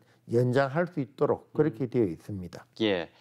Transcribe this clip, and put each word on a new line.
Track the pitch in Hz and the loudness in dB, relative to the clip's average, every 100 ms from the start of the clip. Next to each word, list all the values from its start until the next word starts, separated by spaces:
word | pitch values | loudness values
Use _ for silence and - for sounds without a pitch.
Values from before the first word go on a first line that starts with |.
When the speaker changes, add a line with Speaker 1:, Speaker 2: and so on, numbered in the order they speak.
| _ _ - | _ _ -2
Speaker 1:
연장할 | 117 127 127 139 147 175 | 2 4 2 2 0 -2
수 | 156 | -4
있도록 | 127 - 143 - - | -8 0 0 0 -2
그렇게 | - 151 - 127 | 0 0 -2 -2
Speaker 2:
음. | |
Speaker 1:
되어 | 127 101 | 2 0
있습니다. | 80 - 101 87 - - - | -2 -8 -10 -10 -14 -16 -2
Speaker 2:
예. | 110 92 78 _ | 0 0 -4 _